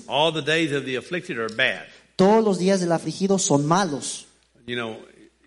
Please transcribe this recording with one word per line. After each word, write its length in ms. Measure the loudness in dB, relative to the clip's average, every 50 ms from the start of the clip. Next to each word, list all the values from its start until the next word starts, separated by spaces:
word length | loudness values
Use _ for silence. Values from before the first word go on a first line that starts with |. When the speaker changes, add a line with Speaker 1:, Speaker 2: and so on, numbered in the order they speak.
| -8
Speaker 1:
All 260 | -4 0 2 2 2
the 120 | 0 -2 0
days 280 | 0 0 2 2 0 -2
of 120 | -4 -4
the 100 | -4 -6
afflicted 440 | -6 -6 -6 -8 -8 -8 -8 -6 -6
are 120 | -6 -4 -2
bad. 300 | 0 0 0 -2 -4 -10 -16 -20 -20 _ _ _
Speaker 2:
Todos 260 | 4 6 6 6 6 4
los 140 | 2 2 2
días 200 | 2 2 2 2
del 100 | 2 0
afligido 480 | 0 0 -2 -4 -6 -2 0 2 2 2
son 260 | 2 2 2 2 2
malos. 640 | 2 2 2 0 0 -4 -6 -8 -10 -12 -12 -16 -20 _ _ _ _ _ _ _
Speaker 1:
You 80 | -8 -6
know, 220 | -6 -6 -6 -8 -12 -16 -20 -20 -20 -20 -20 _ _ _